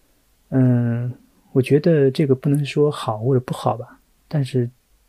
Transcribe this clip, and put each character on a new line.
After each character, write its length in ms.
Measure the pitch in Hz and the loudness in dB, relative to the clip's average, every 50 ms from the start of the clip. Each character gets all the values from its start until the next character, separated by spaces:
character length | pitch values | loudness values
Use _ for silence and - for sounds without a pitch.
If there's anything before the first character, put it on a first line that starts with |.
| _ _ _ _ _ _ _ _ _ _ | _ _ _ _ _ _ _ _ _ _
嗯， 640 | - 131 131 127 123 120 120 117 117 120 123 120 - - _ _ _ _ _ _ | 0 2 4 4 2 2 0 -2 -2 -4 -6 -8 -10 -12 _ _ _ _ _ _
我 100 | - 135 | -2 -2
觉 160 | 123 - 139 151 | 2 2 2 2
得 320 | - 175 165 151 139 135 | 4 2 4 4 2 2
这 160 | 131 - 160 | 2 0 0
个 80 | 135 131 | 0 0
不 140 | 131 - 147 | 0 0 0
能 160 | 143 143 143 | 0 0 -2
说 260 | 131 - 151 147 147 | -2 0 0 0 0
好 280 | 147 - - - 110 107 | 0 -4 -6 -6 -6 -4
或 140 | 110 131 | -2 0
者 60 | 135 123 | 0 0
不 140 | 127 - 131 | 0 -4 -8
好 220 | - - 127 107 | -4 -4 -4 -4
吧， 240 | 117 117 - - _ _ _ _ _ _ | -4 -8 -16 -20 _ _ _ _ _ _
但 180 | _ - 147 135 | _ -4 -4 -2
是 240 | 127 - 127 120 120 - _ _ _ _ _ _ | -2 -2 -2 -2 -2 -6 _ _ _ _ _ _